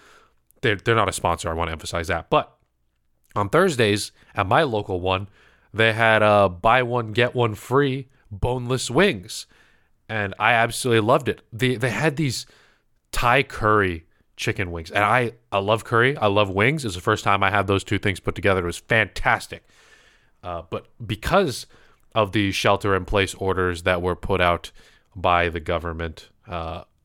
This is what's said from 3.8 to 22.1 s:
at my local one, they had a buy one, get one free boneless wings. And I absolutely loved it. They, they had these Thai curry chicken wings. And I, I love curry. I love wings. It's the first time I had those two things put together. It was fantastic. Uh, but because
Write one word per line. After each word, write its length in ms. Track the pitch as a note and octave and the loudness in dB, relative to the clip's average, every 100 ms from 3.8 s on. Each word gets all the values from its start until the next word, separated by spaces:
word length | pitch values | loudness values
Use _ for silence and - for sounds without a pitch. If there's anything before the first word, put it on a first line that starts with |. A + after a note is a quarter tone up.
| A2 G2+ - - _ - | 2 0 -4 -14 _ -4
at 100 | G2 | 0
my 160 | B2+ | 2
local 380 | D#3 A2 - F#2 | 2 -2 -4 -4
one, 280 | F#2 F#2+ G2+ _ _ _ _ | -2 -2 -4 _ _ _ _
they 220 | G2+ A2+ | 2 2
had 280 | A2 A2+ A2 | 4 4 6
a 260 | G#2+ G#2 G2 | 6 6 4
buy 320 | F2 A2+ B2 | 2 2 4
one, 300 | B2 A#2+ A2 | 2 -2 -2
get 220 | G#2+ A#2+ | 0 0
one 200 | B2 A#2+ | 2 -2
free 540 | G#2 - B2+ C#3+ C3 C3+ _ - | -2 -2 0 0 -2 -10 _ -18
boneless 600 | G2 B2 B2+ A#2+ B2+ - | -6 -4 -4 -4 -4 -2
wings. 560 | A#2+ G3 A#2 F2 - - _ _ _ _ _ - | 2 2 0 -8 -14 -16 _ _ _ _ _ -8
And 280 | A2 G2+ F#2 | -4 -4 0
I 140 | G#2+ | 2
absolutely 480 | A#2+ A#2 A2 C3 A2+ | 4 2 -2 0 2
loved 280 | G#2+ D3+ B2 | 4 2 0
it. 100 | - _ | -6 _
They, 260 | A2 B2+ A#2 | -2 -2 0
they 140 | B2 | -2
had 260 | G#2 D#3+ C#3 | 0 -2 0
these 300 | D3 A2 - _ _ _ _ _ _ | -2 -4 -10 _ _ _ _ _ _
Thai 320 | - A#2+ C3 | -2 2 2
curry 600 | C3+ - A2 G#2+ F#2+ E2 - _ _ - | 2 -2 2 4 2 -2 -12 _ _ -8
chicken 340 | - - F#2 | -6 -4 -6
wings. 200 | E2+ D#2+ | -8 -4
And 120 | G2+ | 0
I, 300 | G#2 A#2+ A#2+ - _ | 2 2 0 -6 _
I 100 | G2+ | -2
love 240 | G2 A2 | 0 0
curry. 300 | - A#2 B2 C#3+ | 0 2 2 2
I 80 | G#2+ | 0
love 240 | G2+ G2+ | 2 2
wings. 340 | F#2+ A2+ D#3 | 2 2 0
It's 100 | B2 | -4
the 60 | F2+ | -4
first 240 | - G#2+ | -2 0
time 180 | A2 G2 | 2 2
I 80 | G2 | 2
had 160 | G2+ G2 | 0 0
those 180 | G2 | 0
two 140 | - G2+ | 0 -2
things 220 | G#2 F#2 | -2 -4
put 140 | - | -6
together. 260 | - G2 F#2+ | -2 0 0
It 60 | F2 | 0
was 120 | E2+ | -6
fantastic. 880 | - A#2 G#2 - C3 A2 - E2+ _ _ _ _ _ _ _ _ | 0 0 0 -2 0 0 -2 -18 _ _ _ _ _ _ _ _
Uh, 200 | F#2 E2+ E2 | -12 -10 -10
but 200 | G#2+ - - | -12 -12 -14
because 640 | G#2+ G#2+ - F3+ F3+ A#2 - _ _ _ _ | -10 -8 -2 0 0 -4 -12 _ _ _ _